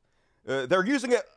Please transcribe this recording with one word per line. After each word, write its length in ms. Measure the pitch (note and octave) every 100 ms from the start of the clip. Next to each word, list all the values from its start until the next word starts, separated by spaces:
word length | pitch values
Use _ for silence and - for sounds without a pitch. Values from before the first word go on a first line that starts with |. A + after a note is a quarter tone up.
| _ _ _ _ -
Uh, 200 | C3+ B2+
they're 180 | F#3
using 260 | F#3+ C#4 B3
it 120 | A#3+ -